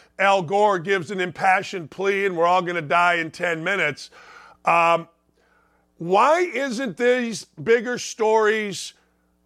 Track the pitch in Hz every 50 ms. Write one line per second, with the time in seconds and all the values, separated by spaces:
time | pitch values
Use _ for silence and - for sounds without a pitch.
0 | - _ _ - 190 196 196 196 180 143 196 202 208 214 196 185 151 196 196 190
1 | 160 127 208 190 180 180 - - 170 190 185 196 190 - - 185 165 127 - -
2 | 185 196 202 196 196 196 180 165 165 175 180 185 180 170 175 170 156 143 175 170
3 | 175 175 175 170 160 160 - - 175 175 165 160 160 175 202 190 165 147 135 -
4 | - - - - - - - - - - - _ _ 170 170 170 170 170 170 165
5 | 165 - _ _ _ _ _ _ _ _ _ _ _ _ _ _ _ _ _ _
6 | 165 170 185 202 233 277 311 349 359 349 240 240 277 277 226 220 277 233 160 -
7 | 240 247 247 254 240 233 214 - - _ _ - 143 214 226 247 220 247 247 220
8 | - - - - 220 214 220 220 214 208 220 220 214 202 175 - - - - _
9 | _ _ _ _ _ _ _ _ _